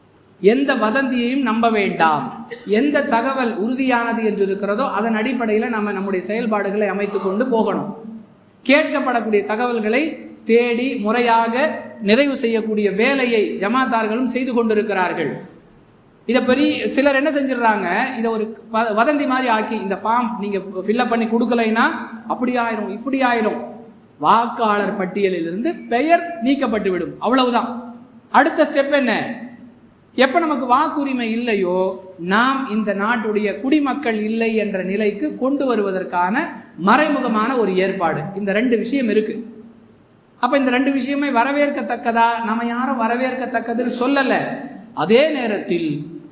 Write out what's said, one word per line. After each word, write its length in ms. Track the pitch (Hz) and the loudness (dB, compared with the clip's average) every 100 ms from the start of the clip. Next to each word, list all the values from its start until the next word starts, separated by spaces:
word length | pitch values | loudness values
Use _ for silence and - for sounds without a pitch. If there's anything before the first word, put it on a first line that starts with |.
| _ _ _ - | _ _ _ 0
எந்த 340 | 185 254 285 262 | 4 4 2 0
வதந்தியையும் 640 | 214 269 262 247 240 277 | 0 0 0 0 0 0
நம்ப 280 | 240 220 233 | 0 2 2
வேண்டாம். 800 | 214 190 165 160 147 - - - - 190 | 2 0 2 2 2 -2 -10 -14 -12 0
எந்த 380 | 214 294 294 | 2 2 2
தகவல் 540 | 233 226 262 262 233 180 | 2 0 0 0 -2 -2
உறுதியானது 640 | 226 262 262 240 233 226 | -2 0 0 0 0 0
என்று 220 | 220 196 196 | 0 0 0
இருக்கிறதோ 420 | 196 196 208 269 | 0 -2 -2 -2
அதன் 280 | 190 226 214 | -2 0 0
அடிப்படையில் 540 | 240 254 226 214 247 | 0 -2 0 0 0
நம்ம 220 | 226 208 | -2 -2
நம்முடைய 340 | 196 196 185 180 | -2 -4 -4 -2
செயல்பாடுகளை 600 | 220 240 208 196 208 202 | -2 0 -2 0 -2 -2
அமைத்து 320 | 190 202 196 | -2 -4 -4
கொண்டு 280 | 190 196 254 | -2 -2 0
போகணும். 480 | 226 208 165 143 - - - - - _ _ - | 2 0 -2 -6 -10 -14 -16 -18 -20 _ _ 4
கேட்கப்படக்கூடிய 760 | 285 302 294 254 240 220 208 | 4 4 0 0 -2 2 0
தகவல்களை 840 | 196 214 247 233 208 247 311 - - - | 0 -2 0 0 0 0 -2 -6 -14 -8
தேடி 520 | - 226 240 233 262 - | 2 4 4 0 -2 -2
முறையாக 840 | 208 240 240 226 226 240 302 - - - | 0 2 4 2 2 2 0 -2 -10 -6
நிறைவு 340 | 202 233 285 262 | 2 4 4 0
செய்யக்கூடிய 560 | 233 226 220 214 202 | 0 0 0 0 0
வேலையை 640 | 185 254 277 247 226 196 - | 2 2 2 2 2 0 -2
ஜமாத்தார்களும் 640 | 196 254 254 226 214 226 | -2 0 0 0 0 0
செய்து 300 | 247 254 262 | -2 -2 0
கொண்டிருக்கிறார்கள். 880 | 240 226 214 202 190 180 175 143 - - - - - - _ _ _ - | 0 2 2 0 0 0 -2 -4 -6 -12 -20 -20 -20 -20 _ _ _ -2
இதை 160 | 247 | 0
பெரிய 480 | 247 269 302 269 214 | 2 2 2 0 0
சிலர் 260 | - 285 269 | 2 4 2
என்ன 140 | 311 | 2
செஞ்சிடறாங்க, 880 | 285 262 240 226 208 180 196 262 233 | 0 0 2 2 2 0 0 -2 -2
இதை 140 | 226 | -2
ஒரு 320 | 220 220 - - | -2 -4 -8 -6
வ-, 200 | 220 233 208 | -2 0 2
வதந்தி 300 | 254 294 262 | 2 2 0
மாதிரி 200 | 254 254 | 0 2
ஆக்கி, 280 | 220 208 220 | 0 0 -4
இந்த 200 | 190 185 | -4 -4
ஃபார்ம் 340 | 220 240 233 185 | 0 0 0 -4
நீங்க 180 | 202 190 | -4 -4
ஃபில்லப் 520 | 196 185 190 233 226 | -6 -4 -2 0 0
பண்ணி 160 | 226 220 | 0 0
கொடுக்கலைன்னா 580 | 226 233 233 220 220 294 - - - - | 0 2 2 2 2 2 0 -8 -12 -8
அப்படி 300 | 226 247 247 | -4 -2 0
ஆயிரும், 320 | 233 214 202 | -2 -4 -6
இப்படி 320 | 208 277 269 | -6 -4 0
ஆயிரும், 420 | 254 233 214 - - - - - - - | 2 2 0 -2 -8 -14 -20 -20 -20 -2
வாக்காளர் 800 | 151 214 240 240 220 208 196 196 | 4 4 2 0 0 2 0 -2
பட்டியலிலிருந்து 880 | 185 208 190 180 165 185 320 - - | -4 0 0 0 -4 -4 -4 -4 -2
பெயர் 500 | 233 302 339 339 - | 0 4 2 2 -2
நீக்கப்பட்டு 460 | 240 277 247 214 190 | 0 0 0 0 0
விடும், 240 | 175 151 - | -2 -4 -4
அவ்வளவுதான். 760 | 185 262 247 233 240 - - - - - - | 2 2 4 2 -2 -6 -12 -16 -20 -20 0
அடுத்த 340 | 226 302 320 | 4 4 2
ஸ்டெப் 280 | 294 302 277 | 2 2 2
என்ன? 560 | 285 247 190 - - - - - - - _ _ - | 2 2 0 -4 -8 -14 -16 -20 -20 -20 _ _ 2
எப்ப 240 | 254 339 | 2 2
நமக்கு 360 | 320 262 247 254 | 0 -2 2 2
வாக்குரிமை 460 | 311 294 277 254 | 2 -2 -2 -2
இல்லையோ, 840 | 226 226 240 202 180 185 190 190 - - | -2 -2 0 0 2 2 0 -4 -12 -10
நாம் 480 | 170 208 254 269 - | 0 2 2 0 -2
இந்த 260 | 214 208 196 | -2 -2 0
நாட்டுடைய 680 | 208 240 214 208 208 - | 0 0 0 0 0 -2
குடிமக்கள் 600 | 262 302 285 285 240 220 | 0 2 2 -2 -2 -2
இல்லை 320 | 214 226 226 220 | -2 0 0 0
என்ற 280 | 202 190 | 0 -2
நிலைக்கு 540 | 180 208 208 196 302 196 | -2 0 0 -2 -4 -2
கொண்டு 280 | 254 285 269 | 0 0 0
வருவதற்கான 760 | 220 202 185 180 180 180 247 339 - - - 185 | 0 0 -2 -2 0 0 0 -2 -8 -16 -2 2
மறைமுகமான 720 | 254 302 277 247 220 226 262 | 4 4 0 0 0 0 0
ஒரு 180 | 196 185 | 0 2
ஏற்பாடு. 440 | 190 190 165 156 190 196 | 0 0 -2 -2 -6 -4
இந்த 160 | 202 | -2
ரெண்டு 260 | 202 254 220 | 0 2 2
விஷயம் 320 | - 277 233 | 0 0 2
இருக்கு. 360 | 214 214 - - - - - - - _ _ _ - | 2 0 -4 -12 -16 -20 -20 -20 -20 _ _ _ -4
அப்ப 180 | 240 285 | 0 2
இந்த 140 | 254 | 2
ரெண்டு 200 | 247 277 | 2 2
விஷயமே 380 | 269 277 285 285 | 0 0 0 0
வரவேற்கத்தக்கதா? 1120 | 233 254 285 285 277 226 233 240 226 233 233 214 | 2 2 2 0 -2 -4 -4 0 2 2 2 -2
நம்ம 200 | 220 233 | -2 -2
யாரும் 360 | 240 277 247 | -2 -2 0
வரவேற்கத்தக்கதுன்னு 920 | 226 240 262 254 240 233 226 233 247 - | 0 0 -2 -2 -4 -4 -2 -2 -2 0
சொல்லல. 340 | 254 277 254 185 139 - - - - | 2 2 2 0 -2 -6 -10 -14 -12
அதே 360 | - 165 233 311 | -4 4 4 4
நேரத்தில் 800 | 285 233 196 - 170 160 147 - - - | 0 -2 -4 -2 -2 -2 -4 -8 -14 -18